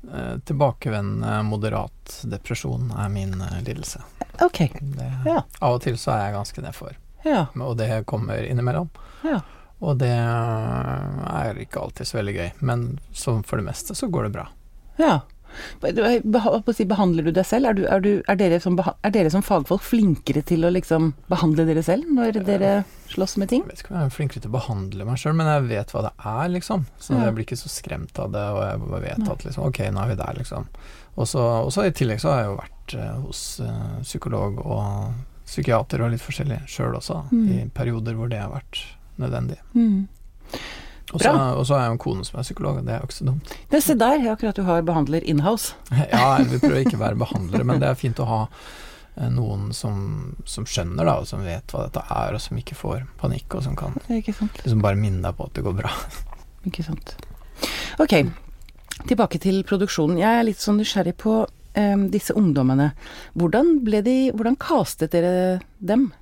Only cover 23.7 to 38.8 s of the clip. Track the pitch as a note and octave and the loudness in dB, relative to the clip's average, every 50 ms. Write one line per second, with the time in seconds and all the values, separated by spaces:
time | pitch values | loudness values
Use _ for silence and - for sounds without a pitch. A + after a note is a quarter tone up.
23.7 | - - - - G3+ F3+ D3+ C3+ - - D3+ C3 - A#2 - G#2 A2 B2+ - - | -10 -16 -14 -8 -2 0 0 -2 0 -2 -4 -4 -4 -6 -8 -4 -4 -4 -2 -2
24.7 | A2+ G2 F#2+ F#2+ G2 G2 G2 A2 B2+ B2+ - D3+ D#3 E3 D#3+ D#3 D3+ D3 C3+ A#2 | -4 -4 -4 -6 -6 -6 -4 -4 -4 -2 0 0 2 2 4 4 4 4 2 2
25.7 | A2+ G2+ G#2 - - - G#2+ - - - - G#2+ G#2+ A#2+ D3+ F3+ F3+ F3+ F3 - | 0 -2 -4 -4 -4 -4 -4 -4 -6 -8 -8 -6 -4 -2 -2 -2 -2 -4 -2 -2
26.7 | A3 F#3+ C#3 - - - - - C3+ B2 A#2 A#2 A2+ A2 A2 - B2+ A#2+ - - | -2 -2 -2 -4 -8 -18 -4 0 2 2 2 2 0 -2 -4 -4 -6 -8 -8 -8
27.7 | - - - - - - - - - - - G#2 G#2 G#2 G2+ G2+ G#2 G2+ G#2 G2 | -10 -10 -8 -8 -8 -8 -8 -8 -8 -8 -6 -4 -4 -4 -4 -2 -2 -2 -2 -2
28.7 | G#2 G#2 G#2 G2+ F#2+ F2+ F2+ - - - G#3+ G3+ - - - - - - - C#3+ | -4 -4 -4 -4 -4 -4 -4 -4 -4 -2 -2 -2 -4 -4 -6 -8 -6 -2 -2 -2
29.7 | - - G2+ G2+ G2 F#2+ G2 A#2+ G2 - - - - - B2 - - - - - | -2 -2 -2 -2 0 0 0 -2 -2 -2 -4 -6 -6 -8 -8 -8 -8 -8 -10 -10
30.7 | - - - - - - - - - - B2 A#2 - C#3 A#2+ A#2 A#2 A2+ A#2+ C3 | -12 -16 -16 -16 -18 -20 -20 -12 -4 -2 -2 0 2 2 2 4 2 2 0 0
31.7 | B2+ F#3+ G#3+ F#3 D#3 - C#3 A#2 G#2+ A2 - - C#3+ B2+ A2 G2+ G2 - - - | 0 2 2 2 2 2 0 0 0 0 2 2 2 2 2 0 -4 -6 -8 -12
32.7 | - - - - - A2+ G#2+ G#2+ G#2+ B2 C#3 - - - - - - - A#2+ A2+ | -18 -18 -14 -10 -8 -6 -6 -6 -6 -6 -6 -8 -8 -10 -10 -10 -8 -6 -6 -4
33.7 | A2+ A2 G#2+ G#2+ G#2+ A2 A#2+ - - - - - A#2 G#2 G2+ G2+ G2+ A2+ - - | -4 -4 -4 -6 -6 -6 -8 -8 -8 -8 -4 -4 -2 -2 -2 -2 -4 -4 -4 -2
34.7 | G#2+ G#2+ G#2 G2+ G2+ G2+ G2+ G#2+ A#2 A#2+ C3 - - - - - - - C#3 C3+ | -2 -2 0 -2 -2 -2 -4 -4 -4 -6 -8 -12 -14 -18 -16 -10 -6 -4 0 2
35.7 | A#2 A2 - - - C3 A#2 A#2 A#2 A2+ - - - - C#3 C#3+ A2 - D3 - | 2 2 2 0 -2 0 0 0 0 -2 -4 -8 -6 -4 -2 -2 -2 -4 -6 -10
36.7 | - - B2+ A#2+ A#2 A#2 - - - E3 - - B3 A#3 A3 G3+ F#3 B2 A#2 B2 | -6 -4 -2 -2 -2 -4 -6 -6 -6 -6 -2 2 2 4 4 4 2 2 -2 -4
37.7 | - - B2+ A#2+ A#2 A2+ A2 A#2 A2+ A2+ A#2 A#2+ A#2+ G#2+ G#2+ A2 - C3 - - | -4 -4 -2 -2 -2 -2 -2 -4 -4 -4 -2 -4 -4 -4 -4 -6 -6 -8 -10 -10
38.7 | - - | -12 -12